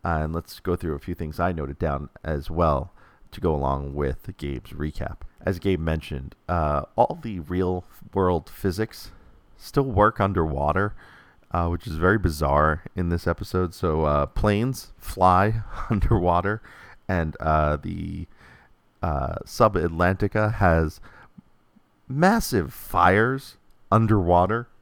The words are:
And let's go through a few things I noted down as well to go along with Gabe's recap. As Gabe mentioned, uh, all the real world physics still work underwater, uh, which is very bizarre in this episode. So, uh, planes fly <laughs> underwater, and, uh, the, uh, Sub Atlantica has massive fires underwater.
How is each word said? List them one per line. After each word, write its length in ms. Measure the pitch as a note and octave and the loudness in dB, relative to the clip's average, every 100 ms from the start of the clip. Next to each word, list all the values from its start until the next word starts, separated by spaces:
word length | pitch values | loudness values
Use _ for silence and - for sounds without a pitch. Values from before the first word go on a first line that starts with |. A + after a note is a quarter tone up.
| F2 | -2
And 260 | D#2+ D#2 | -2 -2
let's 280 | E2 - - | -6 -8 -8
go 160 | - F2 | -4 -2
through 180 | E2+ | -4
a 40 | C#2+ | -6
few 160 | - | -8
things 220 | F2 D#2 D#2 | -8 -8 -2
I 140 | F2+ | -2
noted 260 | E2 C#2 C#2+ | -2 -8 -4
down 320 | D#2+ C#2 C#2+ - | -4 -4 -8 -12
as 260 | - D2 C#2 | -6 -6 -4
well 440 | D#2 E2 C#2 - - - _ - | 0 2 2 -4 -16 -20 _ -20
to 100 | - | -4
go 120 | E2+ | -2
along 400 | D2+ C2+ C#2 C#2 | 0 -2 -4 -6
with 440 | C#2+ C#2 B1+ - - | -4 -4 -4 -10 -10
Gabe's 340 | C#2+ C2 - | -8 -8 -12
recap. 460 | D2 D2+ - - - - _ | -8 -6 -6 -8 -10 -16 _
As 140 | - F2+ | -6 -2
Gabe 220 | G2 F#2 | 0 0
mentioned, 520 | D#2+ D#2+ - C#2 C2 - - | 0 -2 -4 -10 -10 -16 -6
uh, 360 | F2 D2+ D2 - | -2 0 -2 -4
all 240 | - B2 E3 | 0 0 -2
the 200 | A3 F#2 | -10 -10
real 420 | D2+ - F#2 F2+ - - - | -6 -2 -2 -4 -8 -20 -6
world 360 | G2 F#2 E2+ - | 0 2 0 -4
physics 600 | - G2 F2 A2 - - - - - _ - | -6 -4 -4 -8 -10 -20 -20 -20 -20 _ -20
still 260 | - C#3+ | -4 -2
work 380 | C3+ G2+ G#2 - | 0 4 4 4
underwater, 720 | G2 F#2 D#2+ C#2 D2 E2 G#2 - - - - _ _ | 0 2 0 0 0 0 -2 -6 -18 -20 -20 _ _
uh, 160 | F2 E2+ | -2 -2
which 180 | F2 | -2
is 120 | - D#2+ | -6 0
very 200 | F2+ G#2+ | 2 4
bizarre 680 | F#2 D2+ D2 C#2+ D#2 D#2 - | 0 0 2 4 4 0 -6
in 140 | - F2 | -4 -2
this 180 | E2+ - | 0 0
episode. 460 | E2 - F#2 F2+ | -2 -2 -2 -2
So, 320 | - F2+ D#2 | -2 0 2
uh, 220 | D2+ D2 C#2+ | 2 2 0
planes 680 | - G#2+ G#2 B2 C3 - - | 0 2 2 -2 -6 -12 -18
fly 680 | - - F#2 F2+ G#2 A2 - | -14 2 4 6 4 0 -6
<laughs> 140 | - - | -10 -4
underwater, 720 | G#2+ - A2+ F2 F2 G2 A2 - - - - - | 0 2 2 4 2 0 -4 -10 -20 -20 -16 -4
and, 260 | F#2 D#2+ - | -2 -2 -4
uh, 340 | D#2+ D#2 D2+ | 0 2 2
the, 520 | D2 F2 E2+ E2 D#2+ E2 - - - _ _ _ _ | -2 -4 -8 -8 -10 -12 -16 -20 -20 _ _ _ _
uh, 320 | E2+ C#2+ C2 - | -4 -2 -2 -6
Sub 300 | - - A2 | -10 2 4
Atlantica 800 | G2 E2 E2 F2 F#2+ G2+ G#2+ G#2+ | 4 -2 2 0 2 -2 0 -2
has 480 | - F#2+ E2 D#2 - - - - - _ _ _ _ _ _ - | 2 4 4 2 -4 -20 -20 -20 -20 _ _ _ _ _ _ -8
massive 680 | C3+ F3+ A3+ - G#2+ C#2+ | 2 4 4 2 0 -2
fires 840 | - - F2 F2 G2 A#2 C3+ - - _ _ - | -8 -4 4 6 6 2 -2 -10 -20 _ _ 0
underwater. 800 | A2 A2 G#2+ E2+ F2 F#2 A2+ A#2+ _ | 2 4 4 6 4 4 0 -6 _